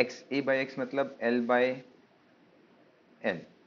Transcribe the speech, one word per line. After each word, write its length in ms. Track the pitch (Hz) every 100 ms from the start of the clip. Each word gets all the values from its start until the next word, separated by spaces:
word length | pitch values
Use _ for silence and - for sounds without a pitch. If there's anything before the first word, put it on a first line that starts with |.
X, 220 | 123 - -
A 100 | 139
by 120 | 135 135
X 180 | 131 -
मतलब 400 | 127 139 135 -
L 180 | 117 123 117
by 140 | 123 127 135 - - _ _ _ _ _ _ _ _ _ _ _ _
L 160 | 113 85 - -